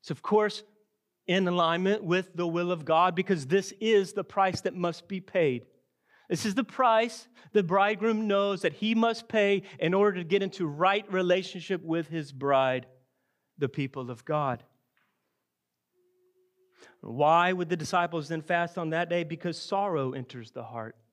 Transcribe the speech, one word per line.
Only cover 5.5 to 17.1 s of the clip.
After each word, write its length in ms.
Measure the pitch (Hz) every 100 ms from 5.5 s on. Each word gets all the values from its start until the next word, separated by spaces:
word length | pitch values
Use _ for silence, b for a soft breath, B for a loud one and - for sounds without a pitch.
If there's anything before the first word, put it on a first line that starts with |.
| 123 - _ _ _ b b b
This 160 | 165 220
is 80 |
the 100 | 196
price 640 | 247 - 254 220 233 233 - B B
the 100 | 214
bridegroom 640 | 175 190 202 214 220 220 214
knows 360 | 196 202 196
that 100 | 180
he 220 | 143 214
must 340 | 226 226 226 -
pay 360 | 220 202 202 196 135
in 140 | 170
order 260 | 190 208 180
to 60 |
get 180 | 170 196
into 240 | 190 - 170
right 440 | 147 180 202 208
relationship 680 | 185 185 180 185 185 160 185
with 260 | 165 165 156
his 240 | 160 143
bride, 540 | 139 139 135 131 127 120 _ _ _ _ _ _ _
the 100 | 139
people 420 | - 135 139 123
of 140 | 117
God. 380 | - 151 143 120 _ _ _ _ _ _ _ _ _ _ _ _ _ 370 359 370 _ _ _ _ _ b b b
Why 520 | 104